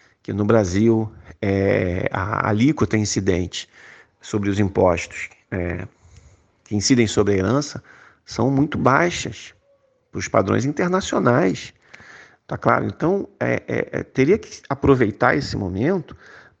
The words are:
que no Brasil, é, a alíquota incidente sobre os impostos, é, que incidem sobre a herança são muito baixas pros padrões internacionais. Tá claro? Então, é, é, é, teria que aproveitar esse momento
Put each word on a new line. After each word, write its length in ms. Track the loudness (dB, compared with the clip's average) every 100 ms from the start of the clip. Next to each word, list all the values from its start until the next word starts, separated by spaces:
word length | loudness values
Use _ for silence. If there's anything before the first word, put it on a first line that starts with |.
| _ _
que 120 | -6
no 120 | -2
Brasil, 680 | 2 2 2 2 2 2 -2 -10 -20 -6
é, 680 | -2 0 2 2 0 -2 -4
a 380 | -4 -4 -2 0
alíquota 480 | 2 2 2 0 0
incidente 720 | 0 -2 0 0 -2 -8 -14 -20 -20 -20 _ _
sobre 300 | -6 -4 -2
os 80 | 0
impostos, 720 | 0 2 2 2 -4 -12 -16 _ -10
é, 360 | -6 -6 -6 -10 _ -20 -20 -20 _ _ _
que 100 | -6
incidem 320 | -2 2 2 2
sobre 280 | 2 2
a 20 | 2
herança 460 | 2 0 -4 -10 -18 -20 -20 _
são 260 | -10 -4 0
muito 260 | 0 0 0
baixas 760 | 2 2 0 -4 -8 -12 -18 _ _ _ _ _ _
pros 160 | -10 0
padrões 380 | 2 2 2
internacionais. 1080 | 0 -2 0 0 -2 0 2 4 2 -2 -8 -20 _ -20 -20 -20 -20 _ -12
Tá 100 | -2
claro? 300 | 2 2 0
Então, 420 | -2 -2 -2 -4 -6
é, 220 | -4 -4 -4
é, 220 | -4 -4
é, 120 | -6
teria 340 | -4 0 2 2
que 240 | -2 -14 -10
aproveitar 680 | 0 2 4 2 2 0 0
esse 200 | -2 -4
momento 600 | -4 -2 -2 -2 -6 -16 -20 -20 -20 -2